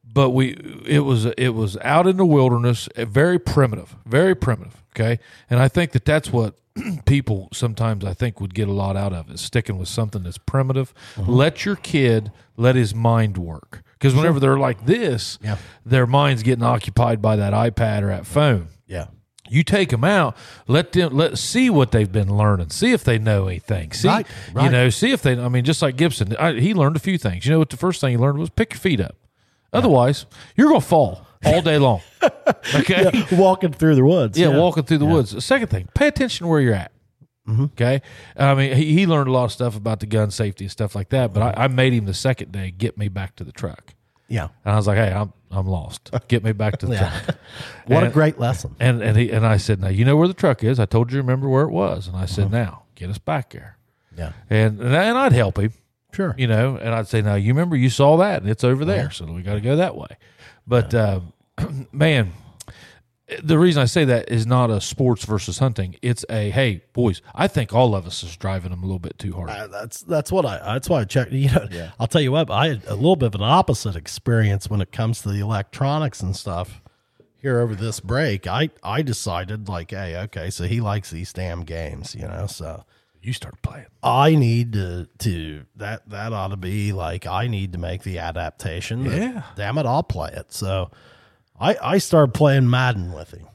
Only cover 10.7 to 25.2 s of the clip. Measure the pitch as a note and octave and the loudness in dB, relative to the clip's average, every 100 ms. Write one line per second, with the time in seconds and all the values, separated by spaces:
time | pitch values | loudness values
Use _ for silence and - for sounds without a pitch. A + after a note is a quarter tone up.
10.7 | C3 C3 _ - - F#2+ A#2+ D3+ - G3+ | -2 -4 _ -16 -6 0 4 2 0 -6
11.7 | G3 - D3+ B2+ A2+ G#2 - _ - A#2+ | -6 -2 2 4 2 -2 -16 _ 0 2
12.7 | B2+ A2+ A2 A#2 A2+ G#2+ F#2 E2+ D#2+ _ | 4 0 0 2 2 0 -2 -8 -12 _
13.7 | - _ _ C#3 C3 E3 C#3+ C3+ C#3 C3 | -20 _ _ 2 4 4 4 4 2 0
14.7 | A2+ A#2 A3+ G3 A#2 - - G#2+ G2+ - | 0 0 2 2 -2 -6 -8 -6 -6 -8
15.7 | - G#2+ C3 A#2+ C3+ C#3+ B2 A2+ B2 A#2 | -18 0 2 4 4 2 2 2 2 2
16.7 | A#2+ - - A#2 A2+ A2 G#2+ G2+ G#2+ A#2 | 0 0 0 2 2 2 2 2 2 0
17.7 | G#2+ A2+ G#2 G2+ F2+ - C#3+ D3+ G#2+ E2 | 0 -2 0 -2 -4 -2 2 4 2 -2
18.7 | - _ F2+ - - _ - - A#2+ C3+ | -18 _ -12 -12 -18 _ -20 -2 0 2
19.7 | G3+ F3+ A#2 D#3 G3+ C#3 - - - - | 0 2 0 2 2 0 -4 -18 -14 0
20.7 | C#3 C3+ F3+ E3+ C3+ E3 - - B3 B3+ | 2 2 0 2 2 0 -2 -2 0 4
21.7 | E3 B2+ A2+ G#2 G#2 F#2+ G2+ G#2+ G2 E2 | 4 4 2 2 0 0 2 2 2 -2
22.7 | - A#3 B3 - A2+ A2 G2+ F#2+ F2+ - | 0 2 2 2 0 2 0 0 -6 -6
23.7 | G2 D#2 - - G#3 - - - G#2+ C3+ | -6 -6 0 2 2 -2 -14 -8 0 2
24.7 | B2 B2+ - A#3 C4+ | 4 4 2 0 2